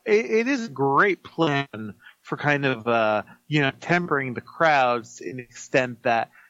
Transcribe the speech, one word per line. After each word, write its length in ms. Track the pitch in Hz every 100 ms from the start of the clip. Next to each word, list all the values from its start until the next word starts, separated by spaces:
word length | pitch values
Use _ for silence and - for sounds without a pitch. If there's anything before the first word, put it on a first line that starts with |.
| -
it, 200 | 214 240
it 220 | 220 240
is 180 | 277 220
a 40 |
great 540 | 135 139 139 202 175 -
plan 680 | - 160 139 139 107 107 - - _
for 160 | - 143
kind 280 | 143 143 139
of, 220 | 120 117
uh, 360 | 117 110 107 - - -
you 120 | 151
know, 100 | 139 -
tempering 520 | - 175 175 143 131
the 80 | 117
crowds 800 | - - - 143 127 120 113 -
in 180 | - 127
the 60 |
extent 600 | 120 - - 139 123 113
that 280 | 123 113 - -